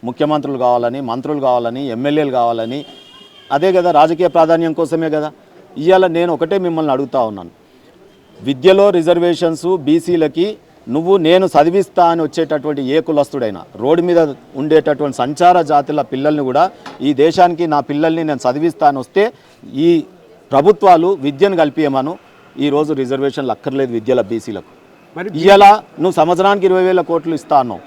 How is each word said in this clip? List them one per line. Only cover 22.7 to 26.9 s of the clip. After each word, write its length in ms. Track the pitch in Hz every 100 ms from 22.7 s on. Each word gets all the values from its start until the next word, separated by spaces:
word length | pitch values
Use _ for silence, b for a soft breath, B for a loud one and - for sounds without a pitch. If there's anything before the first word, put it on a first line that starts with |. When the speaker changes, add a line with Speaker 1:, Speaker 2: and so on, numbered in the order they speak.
| 143 151
Speaker 1:
రిజర్వేషన్లు 580 | 143 127 131 139 131 131
అక్కర్లేదు 420 | 110 - 135 131
విద్యలో 300 | 117 110 127
బీసీలకు. 480 | 101 113 113 98 - _ _ _ _ 160
Speaker 2:
మరి 120 | 190
Speaker 1:
ఇవాళ 300 | 156 180 196 202 208 - -
నువ్వు 120 | 175
సంవత్సరానికి 540 | 175 160 175 190 202 185
ఇరవై 160 | 185
వేల 180 | 185